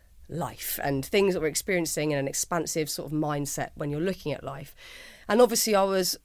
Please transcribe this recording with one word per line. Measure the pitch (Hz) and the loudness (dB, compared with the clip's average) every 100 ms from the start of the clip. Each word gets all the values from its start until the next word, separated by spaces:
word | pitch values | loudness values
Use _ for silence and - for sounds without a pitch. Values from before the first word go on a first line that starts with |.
| - - - | -20 -20 -10
life | - 127 113 - - | -6 -6 -6 -6 -4
and | 143 139 135 | -2 -2 2
things | 202 196 | 4 4
that | 170 | 4
we're | 156 | 0
experiencing | 147 - 180 160 - 151 | -2 0 0 0 0 0
in | 147 | 0
an | 139 | 0
expansive | - - 175 160 165 151 | -2 -2 -2 -2 -2 -2
sort | - 143 | -4 -4
of | 151 | -2
mindset | 151 143 139 - 139 | 0 0 -2 -4 -6
when | - 147 | -6 -4
you're | 147 | -2
looking | 185 185 151 | -2 -2 -4
at | 135 | -6
life. | 127 139 143 - - - - - - | -8 -12 -14 -18 -20 -20 -20 -10 2
And | 220 | 6
obviously | 247 233 226 | 6 4 4
I | 196 | 4
was | 196 190 180 - | 4 4 0 -4